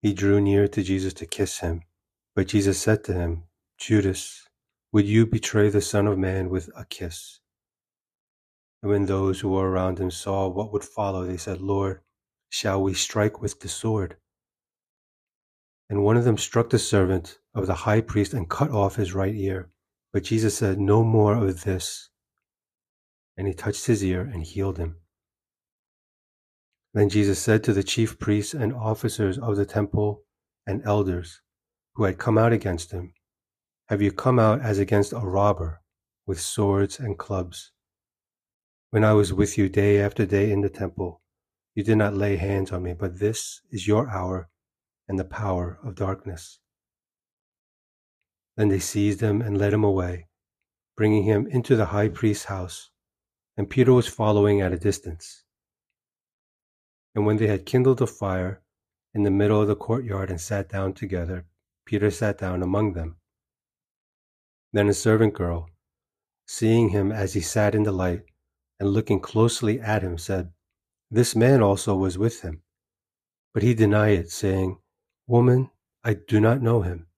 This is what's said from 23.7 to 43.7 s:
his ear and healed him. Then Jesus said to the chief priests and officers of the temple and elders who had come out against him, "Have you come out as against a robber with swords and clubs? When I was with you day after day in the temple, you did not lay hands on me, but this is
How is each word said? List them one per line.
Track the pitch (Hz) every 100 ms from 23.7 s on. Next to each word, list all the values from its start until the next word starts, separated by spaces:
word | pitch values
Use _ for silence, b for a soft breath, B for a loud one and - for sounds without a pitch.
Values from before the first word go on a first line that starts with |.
| 101 -
his | 110
ear | 95 90
and | 85 92
healed | 80 101 98 85
him. | 82 82 _ _ _ _ _ _ _ _ _ _ _ _ _ _ _ _ _ _ _
Then | 107 104
Jesus | 101 101 95
said | - 107
to | 107
the | 98
chief | 95 - 110 -
priests | - 104 104
and | 151 110
officers | 123 110 110 117 - 101 90
of | 117 101
the | 101
temple | 110 104 - 104 101 _ _ _ _ -
and | 95
elders | 104 104 92 87 85 - _ _ _ _ _
who | -
had | 104 92
come | - 110
out | 117
against | 113 98 87 -
him, | 92 90 _ _ _ _ _ _ _ _
"Have | 104
you | 101
come | 95 131 127
out | 110 107
as | 117 98
against | 98 104 101
a | 117
robber | 98 95 101 101 87 80 _ _ _ _ -
with | 85
swords | - - 101 98 101 -
and | 123 95
clubs? | - 98 90 82 - _ _ _ _ _ _ _ _ _ _ _ _
When | 110
I | 110
was | 107 101
with | 92 101 -
you | 95
day | 98 101 101
after | 101 -
day | 101 98 104
in | 101
the | 101
temple, | - 92 - 92 85 _ _ _ _ _
you | -
did | 104 110
not | 104
lay | 101 101 95
hands | 98 98 95
on | 92
me, | 90
but | 87 98 87
this | 104 113 - -
is | _